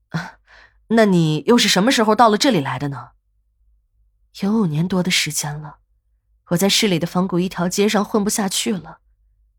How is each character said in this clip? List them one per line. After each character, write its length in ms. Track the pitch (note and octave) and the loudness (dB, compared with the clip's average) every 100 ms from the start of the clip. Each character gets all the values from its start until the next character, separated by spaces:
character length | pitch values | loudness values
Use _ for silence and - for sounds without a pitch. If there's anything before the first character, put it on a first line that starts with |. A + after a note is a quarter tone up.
| _ | _
“啊， 280 | E3 F3+ - _ - - _ - | -10 -10 -16 _ -20 -20 _ 0
那 180 | A3+ G#3+ | 2 4
你 380 | F3 D#3+ D3+ - | 4 2 0 2
又 120 | A#3+ | 2
是 100 | G#3+ | 4
什 160 | F#3 | 2
么 80 | A3 | 2
时 120 | B3+ | 2
候 120 | G#3+ G#3+ | 2 4
到 120 | A#3 | 4
了 100 | G#3 | 4
这 120 | C#4+ | 2
里 100 | F#3+ | 0
来 200 | C3 C3 | -2 -4
的 100 | C#3+ | -6
呢 220 | C3 - _ _ _ _ _ _ _ _ _ _ _ _ - | -8 -14 _ _ _ _ _ _ _ _ _ _ _ _ -6
？”“有 100 | G3 | -2
五 140 | A3+ F#3 | 0 0
年 220 | D3 F#3 | 0 0
多 160 | F#3 | -2
的 80 | F3+ | 0
时 200 | - D3+ | -2 -2
间 260 | - D3 D3 | -4 -6 -8
了， 200 | D3+ - _ _ _ _ _ _ - | -14 -20 _ _ _ _ _ _ -4
我 100 | F3 | 0
在 100 | G3 | 0
市 200 | - A3 | 2 0
里 100 | E3 | 0
的 80 | E3+ | -2
仿 200 | F3+ F#3 | -2 -2
古 120 | F3 | -2
一 80 | F#3 | -2
条 220 | - F3+ | -4 -4
街 180 | - G#3 | 0 0
上 160 | G#3 | 0
混 200 | G#3 A3 | -2 -2
不 60 | G3+ | -2
下 200 | - F#3+ | -2 -4
去 260 | - A#3 F#3+ | -4 -4 -6
了， 240 | - - _ _ _ _ _ | -10 -20 _ _ _ _ _